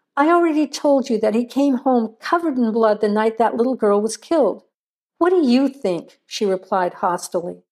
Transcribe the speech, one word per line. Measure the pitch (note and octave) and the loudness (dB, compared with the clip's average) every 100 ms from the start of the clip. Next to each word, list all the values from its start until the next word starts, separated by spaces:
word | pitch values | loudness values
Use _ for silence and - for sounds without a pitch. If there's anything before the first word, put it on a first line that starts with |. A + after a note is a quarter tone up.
| _ - | _ -2
I | D4+ | 2
already | F4 E4+ D4+ C#4+ | 4 2 0 -2
told | - D4 C#4 - | -2 0 0 0
you | A3 | 0
that | G#3+ G#3+ | 0 0
he | |
came | A#3+ C4+ C#4+ B3+ | -2 0 0 0
home | C4+ B3 A3 - | 0 0 0 -6
covered | - F4 E4 B3+ | -4 -2 -2 -2
in | A#3 | -2
blood | A3 A3 G#3+ | 2 0 2
the | G#3+ | 0
night | G#3+ A3 A3 | 0 0 0
that | A3+ B3 | 0 0
little | A#3+ B3+ | -2 0
girl | G#3+ G3+ | 0 2
was | G#3+ - | 0 -6
killed." | - E4 A3 - _ _ _ _ _ - | -4 0 0 -2 _ _ _ _ _ -2
"What | F4 | 2
do | F#4 C4+ | 2 4
you | B3 C#4 | 2 0
think?" | - G3 E3 - _ - | -2 -6 -6 -8 _ -14
she | - | -4
replied | G3+ F#3+ F#3+ G3 F3+ | -2 -2 -2 -2 -2
hostily. | - F#3+ F3 - F3+ F3 F3+ _ | -2 -4 -4 -6 -8 -8 -12 _